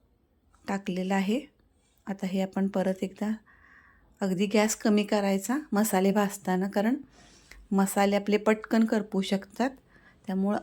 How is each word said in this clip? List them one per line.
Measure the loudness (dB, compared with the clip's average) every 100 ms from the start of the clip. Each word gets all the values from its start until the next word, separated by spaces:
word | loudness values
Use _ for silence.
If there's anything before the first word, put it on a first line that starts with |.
| _ _ _ _ _ _ -6
टाकलेला | -4 -4 -4 0 0
आहे. | 0 -2 -4 _ _ _ _ _ -12
आता | -8 -4
हे | -2
आपण | -2 -2 -2
परत | 0 -2 -2
एकदा | -6 -4 -4 -6 _ _ _ -20 _ _ _ -6
अगदी | -2 0 2
गॅस | 2 2 0
कमी | 2 2 2
करायचा | 0 0 0 -2 -4 -2
मसाले | 0 2 2 2
भाजताना, | 4 0 -2 -2 -2 0
कारण | 0 0 -2 -6 -20 -20 -20 -20 -20 -2
मसाले | 0 2 2 2 2
आपले | 2 0
पटकन | 2 0 0 2 2
करपू | 0 -2 -4
शकतात. | -2 -2 -4 -4 -4 -6 _ _ -20 _ -8
त्यामुळं | -2 -2 -2